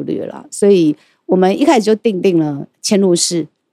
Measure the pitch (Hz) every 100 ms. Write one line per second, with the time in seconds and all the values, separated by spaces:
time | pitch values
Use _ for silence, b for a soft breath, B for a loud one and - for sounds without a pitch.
0 | 143 - - - - - 202 190 156 151
1 | b b - 185 185 196 269 262 202 220
2 | 233 185 196 165 151 143 - _ - 202
3 | 196 175 - 170 151 _ _